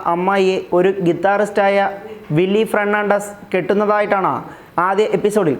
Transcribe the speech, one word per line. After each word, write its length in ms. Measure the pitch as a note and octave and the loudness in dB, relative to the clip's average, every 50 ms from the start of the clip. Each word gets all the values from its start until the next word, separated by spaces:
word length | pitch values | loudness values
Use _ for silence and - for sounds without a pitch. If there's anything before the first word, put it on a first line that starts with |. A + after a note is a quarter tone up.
| - F3 E3+ | -2 -2 -2
അമ്മായിയെ 420 | F3 F#3 F#3+ G3 G3 F#3+ F#3 F#3 F#3 F#3+ - - F3+ | 0 0 0 2 2 2 2 0 -2 -2 0 2 2
ഒരു 140 | F3+ G3 F#3+ G3 F3+ E3 | 2 2 0 0 0 0
ഗിത്താറിസ്റ്റായ 800 | F3+ F3 - G3 G3+ G3+ G#3 G3+ - G#3+ G3 G3 G3+ G3 G3 G3 G3 - - - - - - - D3+ D#3 | 0 0 0 0 2 0 0 0 0 0 2 2 2 2 0 -2 -4 -8 -12 -16 -16 -16 -8 -2 0 0
വില്ലി 260 | F#3 F#3+ G3+ A3 A3 A3 - | 2 2 2 0 0 0 0
ഫെർണാണ്ടസ് 600 | G#3 G#3 G3+ G#3 G#3 G#3 G3+ G3+ G3+ G3+ - - - - - - | 0 0 0 0 0 0 0 0 0 -2 -6 -12 -16 -8 -4 -4
കെട്ടുന്നതായിട്ടാണ് 800 | F#3 E3+ - G3+ G3+ G#3+ G3+ G#3 G#3 G#3 G3+ G3+ G3 F3+ D#3 C3 A#2 - - - - - - - E3 F3 F#3+ | -2 0 0 0 0 2 2 2 0 0 0 0 0 0 0 -2 -4 -6 -10 -16 -20 -20 -4 -2 0 0 2
ആദ്യ 180 | G3 G3 G#3+ A3 G#3 F#3 | 2 0 0 0 0 0
എപ്പിസോഡിൽ 400 | - G#3 G3+ G#3+ F#3+ D3+ B2+ | 0 0 0 2 2 2 0